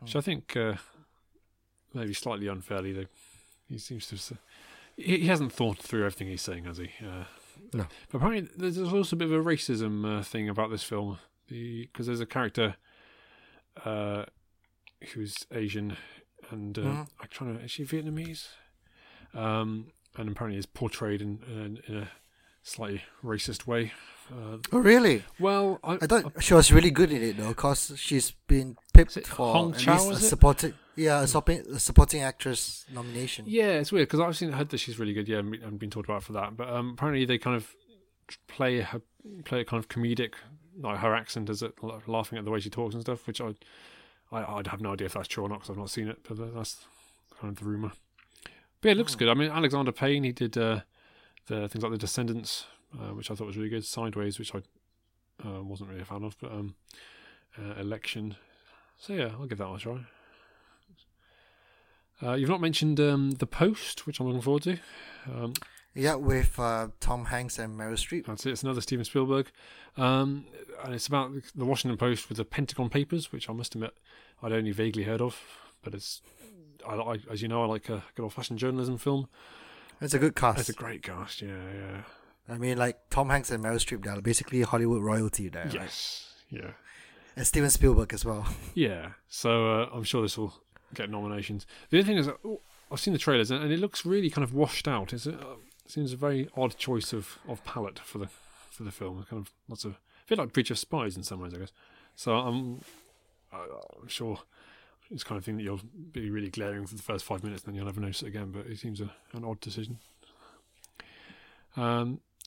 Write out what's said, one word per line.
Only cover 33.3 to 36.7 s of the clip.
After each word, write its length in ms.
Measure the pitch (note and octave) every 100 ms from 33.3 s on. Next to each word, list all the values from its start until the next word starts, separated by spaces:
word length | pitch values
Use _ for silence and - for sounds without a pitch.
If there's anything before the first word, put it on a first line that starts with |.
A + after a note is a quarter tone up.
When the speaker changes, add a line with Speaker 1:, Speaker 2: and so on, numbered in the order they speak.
| - A2
Speaker 1:
Yeah, 240 | A3+ G#3 D#3+
it's 100 | D3
weird, 160 | G3 D3
'cause 120 | D#3
I've 160 | E3+ D#3
seen, 160 | E3+
heard 160 | C3+ D3
that 80 | B2+
she's 200 | - A2+
really 140 | A2
good, 160 | G#2 G#2
yeah, 100 | G#2+
and, 160 | G2+ A2
and 220 | G#2+ G#2
been 120 | G#2
talked 180 | A2 G2+
about 140 | G#2
for 100 | -
that. 220 | G#2 G#2 A2
But, 120 | B2